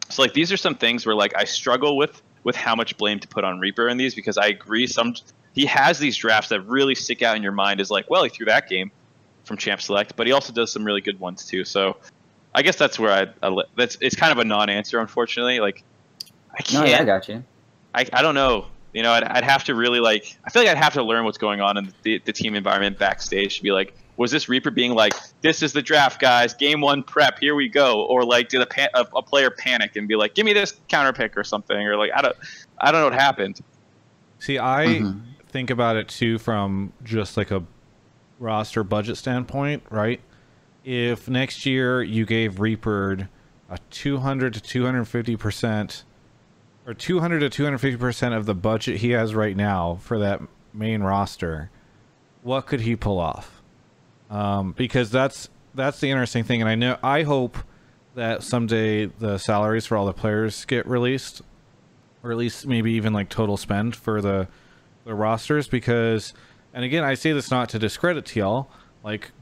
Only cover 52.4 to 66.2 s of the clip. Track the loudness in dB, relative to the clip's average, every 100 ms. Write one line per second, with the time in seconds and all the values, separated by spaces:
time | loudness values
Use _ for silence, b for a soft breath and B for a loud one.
52.4 | -6 -4 -2 -2 0 0 0 0 -2 -6
53.4 | -12 -20 _ _ _ _ _ _ -10 -4
54.4 | -2 0 -2 -4 -2 0 0 2 0 -2
55.4 | -18 _ _ -6 -4 -2 -2 0 0 -2
56.4 | -2 0 0 0 0 0 0 0 2 0
57.4 | -2 -6 b b b b _ -6 -4 -4
58.4 | -2 -2 0 0 2 0 -2 -4 -4 -2
59.4 | 0 0 2 0 0 -2 -2 -2 -2 0
60.4 | -2 -4 -4 -4 -2 -2 0 -2 -6 -16
61.4 | -20 -20 _ _ _ _ _ _ -8 -4
62.4 | -4 -4 -4 0 0 0 0 -2 -2 -2
63.4 | -2 -2 -2 -2 -2 -4 -4 -2 0 -2
64.4 | -4 b b b b _ -10 -4 -2 -2
65.4 | -2 -2 -2 -2 0 0 2 0